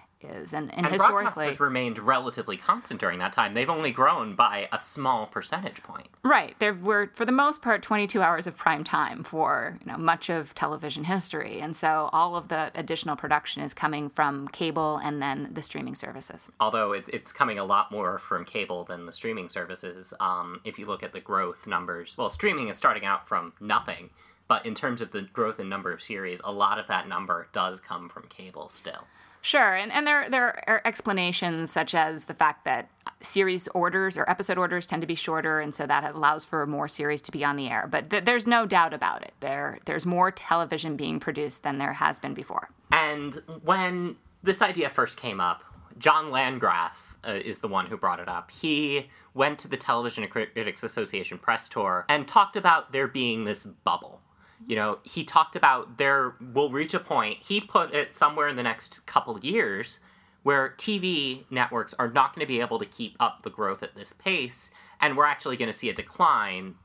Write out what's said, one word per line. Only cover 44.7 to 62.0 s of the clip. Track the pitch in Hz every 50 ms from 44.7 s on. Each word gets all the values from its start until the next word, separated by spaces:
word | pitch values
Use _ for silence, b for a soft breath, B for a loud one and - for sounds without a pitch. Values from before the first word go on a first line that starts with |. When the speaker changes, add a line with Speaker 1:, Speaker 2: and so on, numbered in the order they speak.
| 170 170 151 135
Speaker 2:
first | - - 120 - -
came | - - 117 98 95
up, | 90 87 85 - - - - - - - -
John | 120 - 156 151 156 156 151
Landgraf, | 131 131 131 127 131 123 110 95 87 85 85 82 - - - - - - -
uh, | 113
is | 101 98 - 113 95 -
the | - 107
one | 98 95 90
who | 87 110
brought | - - 92 90 87
it | 87
up. | 95 90 87 - -
He | - - - 160 151 147 151 143 143 143 139 B B B B B B
went | 131 135 151 147 -
to | - 143
the | 135
Television | 127 - - 120 117 120 120 - 117 104
Critics | 95 - 120 90 - - 113 110 104 101 - -
Association | 110 - 120 107 - - 95 90 - 101
press | 90 - - 117 - - -
tour | - 120 101 95 90 90 - -
and | 147 147 135
talked | - - 208 196 - -
about | 208 180 175 165 151 - -
there | 135 135 135
being | 127 131 135 127 120 113 113 110
this | 104 104 - -
bubble. | 104 - - _ 90 85 - - - - - _ _ b b b b b b 113
You | 123 113
know, | 107 107 107 101 - -
he | - - 170 151
talked | - - 165 156 - -
about | - - 143 131 123 - - 120
there | 110 139 139 139 139 131 123 120 - 123 127 117
will | 139 147 139
reach | 123 139 160 160 -
a | 175
point, | - - 156 123 110 107 101 -
he | - - 196 208
put | 208 - - 196 165 - -
it | 147 139 - -
somewhere | - 151 147 151 156 147 147
in | 135
the | 123
next | 123 117 110 - - - - - -
couple | - - 151 - 123 110 101
years, | - 143 196 226 165 107 98 95 117 - - - b b b b b b b b b
where | 135 143 139 131 131 -
T | - - 220 208 196
V | 180 185 175 147 139 131 127 135 - _
networks | 131 127 123 - 123 117 107 - -
are | -